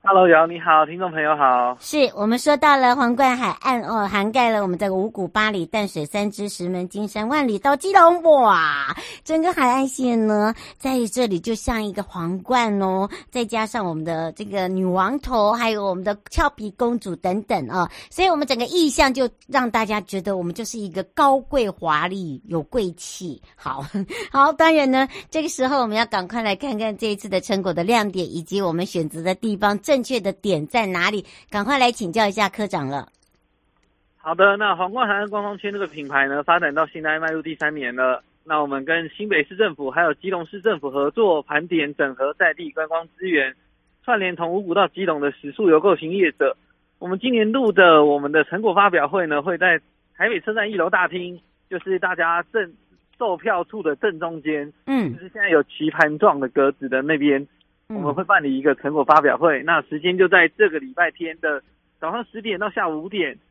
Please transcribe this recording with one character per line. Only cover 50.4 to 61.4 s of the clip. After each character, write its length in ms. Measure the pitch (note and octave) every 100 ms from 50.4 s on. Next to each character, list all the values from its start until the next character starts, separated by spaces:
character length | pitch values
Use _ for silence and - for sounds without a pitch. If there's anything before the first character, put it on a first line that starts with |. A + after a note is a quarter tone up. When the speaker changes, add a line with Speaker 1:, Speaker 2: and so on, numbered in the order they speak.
| G#3+
Speaker 1:
站 160 | A3 G#3
一 60 | G3+
楼 120 | E3+
大 200 | F#3+ F3
厅， 280 | F3 F3 F3 _ _ _
就 80 | F#3+
是 180 | F#3+ F#3
大 160 | F#3
家 300 | E3+ E3 E3+ E3+
正 200 | A3+ F3+ D#3 _ _ _ _
售 180 | A#3 F3
票 280 | A3 F#3
处 180 | E3+ A3
的 140 | D#3 C#3+
正 240 | G#3+ D#3+
中 200 | E3+ E3
间， 320 | D3+ D3+ D3 _ -
Speaker 2:
嗯。 260 | C4+ F3+
Speaker 1:
就 40 | B2
是 100 | F3+
现 100 | A3
在 80 | G3+
有 100 | D#3+
棋 260 | C#3+ - D#3
盘 260 | - D#3 D3+
状 220 | G#3 C#3+
的 100 | C3
格 220 | C#3+ C#3
子 180 | C#3 C3+
的 140 | C3
那 160 | C#3+ D3+
边， 220 | C#3+ C#3 C#3+ _ _ _ _
Speaker 2:
嗯。 80 | G#3+
Speaker 1:
我 40 |
们 140 | D3+
会 80 | C#3+
办 180 | F3+ F#3+
理 140 | C#3+ C3+
一 60 |
个 100 | C#3+ C3+
成 180 | C#3+
果 80 | D3+
发 180 | C#3 D#3
表 160 | C#3+ B2
会。 260 | E3 C3+
那 180 | D3+ E3
时 160 | - D3+
间 180 | E3+ F3+
就 120 | F#3
在 200 | F3+ E3 -
这 140 | G#3
个 80 | D#3
礼 140 | C3+
拜 160 | C3 E3+
天 260 | - E3 D#3+